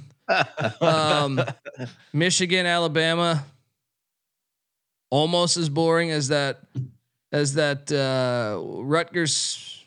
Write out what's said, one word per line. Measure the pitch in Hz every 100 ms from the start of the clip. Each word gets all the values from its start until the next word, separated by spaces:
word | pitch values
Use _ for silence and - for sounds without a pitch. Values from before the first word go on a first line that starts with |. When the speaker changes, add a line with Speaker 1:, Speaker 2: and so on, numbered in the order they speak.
| - _ -
Speaker 1:
<laughs> | 185 - - 113 -
Speaker 2:
Um, | 165 160 156 147 139 131 123 - - - 123 - -
Michigan, | 147 180 175 180 185 175
Alabama, | 175 165 156 165 170 170 156 139 _ _ _ _ _ _ _ _ _ _ _ _ _ _ _ -
almost | 139 160 175 175 170
as | 156
boring | 147 165 165 165
as | 151 135
that | 147 139 - - - 127 - _ _ -
as | 147 147
that, | 151 147 139 143
uh, | 143 135 131 127 123 107 95 - 90
Rutgers. | 131 165 165 175 156 - - - - -